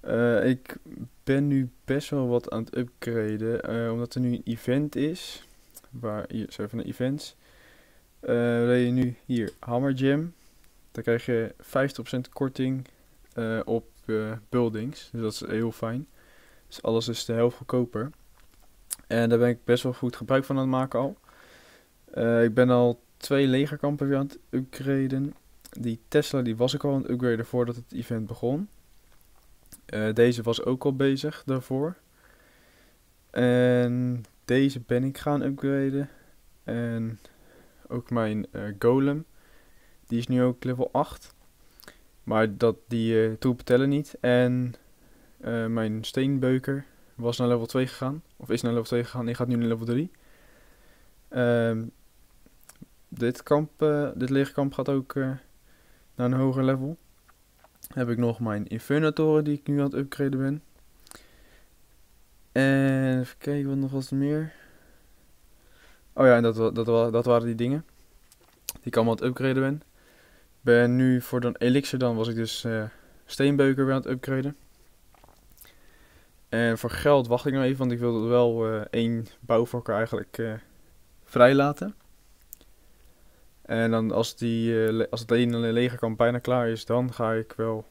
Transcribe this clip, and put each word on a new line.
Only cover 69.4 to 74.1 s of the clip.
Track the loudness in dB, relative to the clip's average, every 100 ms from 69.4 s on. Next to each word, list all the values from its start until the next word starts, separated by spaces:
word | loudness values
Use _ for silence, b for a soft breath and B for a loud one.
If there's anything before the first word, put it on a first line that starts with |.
| 0 0
ben. | 0 -2 -8 b b b b b b _
Ben | 4 6 6 4
nu | 4 4
voor | 0 -2
dan | -2 0
Elixir | 2 2 2 -2
dan | 0 0
was | -2
ik |
dus, | -2 -4 -4
eh, | -4 -4 -6 b b b
Steenbeuker | _ 0 2 4 4 4
weer | 0
aan | 0
het | -2